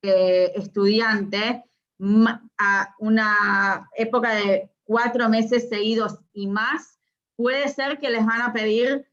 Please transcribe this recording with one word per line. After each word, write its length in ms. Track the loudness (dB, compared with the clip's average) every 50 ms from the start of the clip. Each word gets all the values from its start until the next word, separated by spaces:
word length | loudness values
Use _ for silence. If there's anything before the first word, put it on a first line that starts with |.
| 0
eh, 500 | 2 2 4 4 4 4 4 2 2 0
estudiante, 1080 | -4 -8 -6 -4 0 2 2 4 2 2 0 0 -2 -4 -4 -4 -4 -2 -2 -4 -6 -10 _ _ _ _ _ _ _
ma-, 440 | -2 2 4 6 4 4 2 -4 -12 -20 _ -2
a 380 | 0 0 0 0 -2 -4 -8 _
una 880 | -2 0 0 2 2 2 0 0 2 2 0 0 0 0 -2 -4 -6 -14 -6
época 400 | -4 -4 -2 0 -2 0 0 -2
de 340 | 0 0 0 0 0 -2 -6 _ _ _
cuatro 460 | -2 0 0 0 0 0 0 2 2
meses 400 | 2 2 2 2 0 0 0 -2
seguidos 500 | -4 -2 -2 0 0 0 -2 -4 -6 -10 _ _ _
y 160 | -10 -8 -4
más, 500 | -4 -4 -2 -2 -4 -6 -6 -12 _ _ _ _ _ _ _ _ _
puede 320 | -2 -2 -2 0 0 -2 -4
ser 320 | -4 -4 -4 -4 -4 -4
que 100 | -4 -2
les 160 | 0 0 0
van 160 | 0 0 0 -2
a 100 | -2 -4
pedir 540 | -2 -2 0 0 2 2 0 0 -4 -6 _